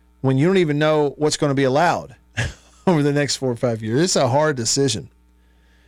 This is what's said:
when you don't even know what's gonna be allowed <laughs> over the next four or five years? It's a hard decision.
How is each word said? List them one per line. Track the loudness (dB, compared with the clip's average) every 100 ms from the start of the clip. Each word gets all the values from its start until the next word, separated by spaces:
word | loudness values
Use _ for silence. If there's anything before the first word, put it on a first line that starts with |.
| _ -4
when | 0 2
you | 2
don't | 2
even | 2 0
know | 2 2 0 0
what's | -2 0
gonna | -2
be | 0
allowed | 2 2 2 0 -6 -20 _ -8
<laughs> | -8 -8 _ _ 0
over | 2
the | 2
next | 0 -2 -4
four | -4
or | -2
five | -4 -4
years? | -2 0
It's | 0 0
a | 2
hard | 2 0 -2
decision. | -2 0 0 -2 -10 _ _ _ _ _ _ _